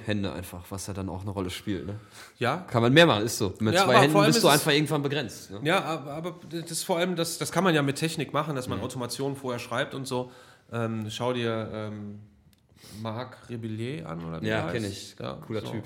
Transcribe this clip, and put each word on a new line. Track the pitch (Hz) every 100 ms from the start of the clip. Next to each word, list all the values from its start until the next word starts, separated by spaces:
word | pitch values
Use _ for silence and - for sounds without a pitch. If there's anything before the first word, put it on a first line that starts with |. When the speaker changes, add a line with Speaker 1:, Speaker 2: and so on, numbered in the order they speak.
| -
Speaker 1:
Hände | 104 95
einfach, | 78 92 87 -
was | 98 -
ja |
dann | 98 95
auch | 92
eine | 98
Rolle | 98 92
spielt, | - - 90 80
ne? | 107 - - - -
Speaker 2:
Ja. | 120 170 -
Speaker 1:
Kann | 120
man | 120
mehr | 147 170
machen, | 107
ist | 113 -
so. | 104 -
Mit | 110 175
Speaker 2:
Ja, | 190
Speaker 1:
zwei |
Speaker 2:
aber | 123
Speaker 1:
Händen | 143
Speaker 2:
vor | 151
allem | 185
Speaker 1:
bist | 226
du | 160
Speaker 2:
ist |
es | 147
Speaker 1:
einfach | 160
irgendwann | 147 147 151
begrenzt, | 139 143 113 - -
ne? | 98
Speaker 2:
Ja, | 143 185 147
aber, | 156 143
aber | 151 175 170 160
das | 165 160
ist | 160
vor | - 170
allem, | 185 165
das, | 165 -
das | 139
kann | 165
man | 190
ja | 156
mit | 139 139
Technik | 160 160 135
machen, | 139 156 135
dass | 123
man | 117
Speaker 1:
Mhm. |
Speaker 2:
Automationen | 123 131 117 - 139 135
vorher | 131 120
schreibt | - 120 143 139
und | 131
so. | 127 123 - - - -
Ähm, | 117 113 110 107
schau | 107 123
dir, | 123 117 110 110
ähm, | 107 107 104 104 104 - _ _ _ _ _ - 104
Marc | 110 113 123 - -
Rebillet | 117 110 110 120 160 165
an, | 82 82
oder | 82
wie | 107
Speaker 1:
Ja, | 110
Speaker 2:
der | 156
Speaker 1:
kenn | 117
Speaker 2:
heißt. | 101 98 -
Speaker 1:
ich. | -
Speaker 2:
Ja, | 123 147
Speaker 1:
Cooler | - 110
Speaker 2:
so. | 123
Speaker 1:
Typ. | 117